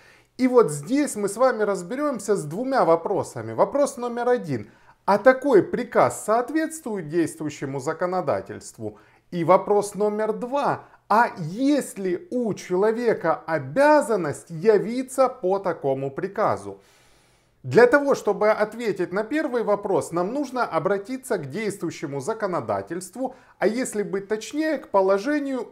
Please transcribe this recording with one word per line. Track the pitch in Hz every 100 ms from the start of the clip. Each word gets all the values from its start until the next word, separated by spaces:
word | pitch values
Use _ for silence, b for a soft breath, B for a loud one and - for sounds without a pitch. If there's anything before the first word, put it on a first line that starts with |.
| b b b -
И | 254
вот | 247 180
здесь | 147 151 269 285
мы | 214 202
с | 208
вами | 262 220
разберёмся | 202 185 175 254 294 240 -
с | 196
двумя | 151 175 262 262
вопросами. | 165 165 - 180 117 123 110
Вопрос | 113 185 277 269 247
номер | 240 233 240
один. | 247 175 123 104 b b b
А | - 202
такой | 233 262 285 214
приказ | - 214 247 214 127 -
соответствует | - 226 240 311 311 320 247 208 147
действующему | 170 151 - 156 147 143 135
законодательству? | 131 160 180 185 147 101 95 101 - - 107 b b b _
И | 175
вопрос | 160 190 196 208 202
номер | 185 208 208 220
два. | 190 240 277 226 131 B B _
А | 208 233 -
есть | 156 196 269 285 - -
ли | 190 175 -
у | 247 226
человека | 175 - 180 214 226 240 220 165 156 -
обязанность | 160 131 156 294 302 214 208 151 139 -
явиться | 165 208 208 180 247 262 - 262
по | 254 180 196
такому | 190 165 139 135 135
приказу? | 135 185 196 180 101 101 98 b b b b b b b _
Для | 127 151 240
того, | 285 277
чтобы | 240 - 180 214
ответить | 208 214 220 240 - 170
на | 185
первый | 214 302 302 247
вопрос, | 202 202 202 170 -
нам | 165 180
нужно | 269 262 254
обратиться | 226 160 160 196 202 262 - 208
к | 139
действующему | 156 220 - 170 - 151 139
законодательству, | 135 220 202 165 110 98 - 170 185 240 262 B B B
а | 190
если | 226 254 214
быть | 185 190 196
точнее, | 214 - 294 311 294
к | -
положению | 196 190 196 233 294 277 262 214